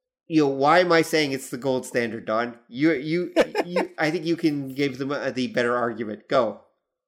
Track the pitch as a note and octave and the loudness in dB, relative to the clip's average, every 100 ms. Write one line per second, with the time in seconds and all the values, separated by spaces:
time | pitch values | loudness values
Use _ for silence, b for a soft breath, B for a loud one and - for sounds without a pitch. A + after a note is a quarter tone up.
0 | _ _ - D#3+ C#3+ C3+ C#3+ E3+ F3+ E3 | _ _ 0 2 4 4 6 6 6 4
1 | D#3+ D#3+ D3 C3+ - B2+ C3+ B2+ B2+ B2+ | 4 2 0 -2 -6 -6 -2 -2 -2 -2
2 | A#2 A2 F#2+ A2 A#2+ A#2 _ A#2 D#3 C#3+ | -2 -4 -4 -2 -2 -8 _ -2 0 0
3 | D3+ E3+ - E4+ - - F3 F3+ - - | 0 -2 0 0 0 -2 -4 -4 -4 -4
4 | D#3 E3+ D#3+ E3 D#3+ C#3+ C3+ C3 C#3+ B2+ | -2 -2 -2 0 0 0 -4 -4 -4 -2
5 | C3+ C#3 B2+ B2 B2 A2+ A#2+ A#2+ A#2+ A2 | -6 -4 -4 -4 -2 0 0 0 -2 -4
6 | G#2+ G#2+ - C3+ A2 G#2 _ _ _ _ | -8 -8 -2 0 2 -2 _ _ _ _